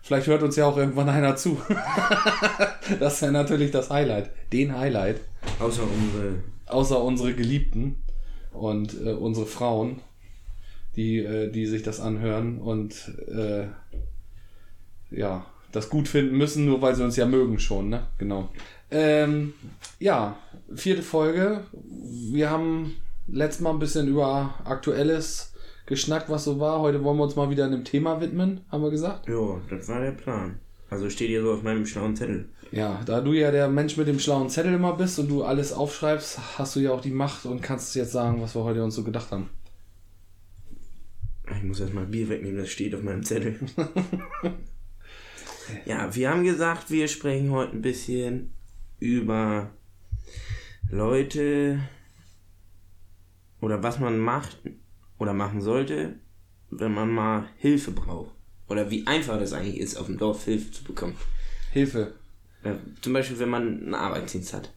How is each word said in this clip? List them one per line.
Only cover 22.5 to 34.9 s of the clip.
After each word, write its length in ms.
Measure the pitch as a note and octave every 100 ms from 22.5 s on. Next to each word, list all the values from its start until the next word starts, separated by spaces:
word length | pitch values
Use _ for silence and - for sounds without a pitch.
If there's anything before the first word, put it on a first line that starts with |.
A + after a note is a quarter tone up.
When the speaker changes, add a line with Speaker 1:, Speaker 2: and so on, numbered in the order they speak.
| D#3+ E3 D#3+ D#3 - - - -
Speaker 1:
letztes 340 | C3+ D3+ -
Mal 100 | E3+
ein 80 | D#3
bisschen 280 | D3+ D#3 C#3+
über 460 | C#3+ C3+ C#3 C#3 -
Aktuelles 880 | - C3 - C3 D3 D#3+ - - - - - - -
geschnackt, 440 | C#3 - D#3 D#3
was 160 | D3+ D3
so 160 | C#3
war. 180 | D3+ D#3
Heute 240 | D#3 C#3+
wollen 140 | C#3 D3
wir 60 | C#3+
uns 100 | C#3+
mal 140 | C#3
wieder 160 | C#3+ C3+
einem 180 | C3
Thema 380 | A#2+ C#3+ E3 D#3+
widmen, 400 | E3+ F3 F#3 F#3+ -
haben 120 | D3
wir 60 | D3+
gesagt. 380 | D3+ E3+ G3+ -
Speaker 2:
Jo, 320 | A#2 G#2 F2+ F#2
das 200 | F#2 -
war 100 | A#2
der 120 | C3+
Plan. 480 | C3+ - A2 F#2 G2 - - -
Also 200 | G2+ G2+
steht 180 | - A#2
hier 140 | A2
so 100 | A2
auf 100 | G#2+
meinem 220 | A2 A2 G#2+
schlauen 300 | G#2 G#2+ G#2+
Zettel. 320 | A#2+ G2+ - - -
Speaker 1:
Ja, 300 | G#2 G#2+ F#2 A2+
da 140 | A2+
du 140 | C#3
ja 180 | D#3 D3
der 160 | C#3+ C#3
Mensch 300 | C#3 D3+ D3+
mit 100 | D3
dem 120 | C#3
schlauen 300 | D3 C#3 B2+
Zettel 240 | D#3+ F3
immer 200 | F3+ F3+